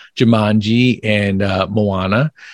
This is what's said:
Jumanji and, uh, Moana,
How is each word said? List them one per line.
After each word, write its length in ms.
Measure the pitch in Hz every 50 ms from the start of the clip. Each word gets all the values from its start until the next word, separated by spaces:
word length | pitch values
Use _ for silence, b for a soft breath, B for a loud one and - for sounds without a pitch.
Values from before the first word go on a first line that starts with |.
| B B B
Jumanji 840 | - 131 113 117 110 107 104 107 110 98 107 113 120 123 127 117 -
and, 400 | - 110 107 104 104 101 98 95
uh, 240 | 101 98 95 98 95 -
Moana, 640 | 101 107 104 101 95 95 92 95 101 117 143 156 B B B B